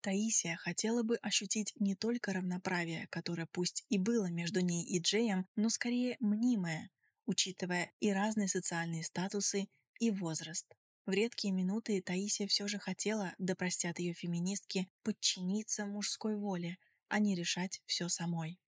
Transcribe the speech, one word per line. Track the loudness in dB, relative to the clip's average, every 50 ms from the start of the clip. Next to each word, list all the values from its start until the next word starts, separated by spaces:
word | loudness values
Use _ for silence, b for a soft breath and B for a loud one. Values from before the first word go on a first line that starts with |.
Таисия | 0 0 0 2 2 4 2 2 2 2 -4
хотела | -2 -2 -2 -2 0 0 2 2 2 2
бы | 2 2
ощутить | 0 0 0 0 0 0 0 0 0 0 -2 0 0
не | 0 0 0
только | 0 0 0 0 0 0 -2 -2
равноправие, | 0 0 0 -2 -2 -2 0 0 0 0 0 -2 -4 -6 -6
которое | -6 -6 -4 -2 -4 -4 -4
пусть | -4 _ 0 0 0 0 -4 -2 _
и | 2
было | 2 4 4 2 2 2 2
между | 0 -2 -2 0 2 2
ней | 2 2 2 0 -2
и | 0 -2 0
Джеем, | 2 2 2 4 2 4 2 0 -2 -2 _
но | 0 2 2
скорее | 2 0 0 0 0 2 0 0 0 0
мнимое, | 2 2 2 4 4 4 4 2 2 0 -2 -4 -6 -10 _ _ _ _ _ _ _
учитывая | -2 0 0 0 -2 -2 -4 -2 0 0 0 0 -2 _ _
и | 0 2
разные | 2 2 2 2 2 0 0 2
социальные | 0 0 0 0 0 0 -2 -2 -2 -4 -4
статусы, | -4 _ -4 -4 -2 -2 0 0 2 2 0 -2 -2 _ _ _ _ _ 0
и | 0 2
возраст. | 2 2 -2 -2 -2 -2 -4 -4 -6 -6 -8 _ -16 _ _ _ _ _ _
В | 0
редкие | 2 2 2 2 0 -2 -2 0 2
минуты | 2 2 2 0 -2 0 0 0 0
Таисия | 0 0 -2 -2 0 -2 -2 -2 0
все | 0 0 0 0
же | -2 -4 -4
хотела, | -4 -6 -4 -2 -2 0 0 0 -2 -4 -4
да | -4 -2 -2 0
простят | 0 0 -2 0 0 -2 -2 -2 -2
ее | -2 -2 -2
феминистки, | -4 -4 -4 -2 -2 -2 -2 -2 -4 -4 -2 -2 -2 -2 -2 _ _ _
подчиниться | -4 -4 _ 0 0 0 0 -2 0 0 0 0 0 -2 -2 -2
мужской | -4 -4 -2 -2 -2 -2 -2 -2 -2 -2
воле, | 0 0 -2 -2 -2 -2 -4 -6 b b b b b b
а | _ 2 2
не | 4 4 2
решать | 2 0 -2 -2 -2 -2 -4 -6 -10 _
все | -4 -2 -2 0 0
самой. | 0 0 0 -2 -2 -2 -2 -4 -8 _ _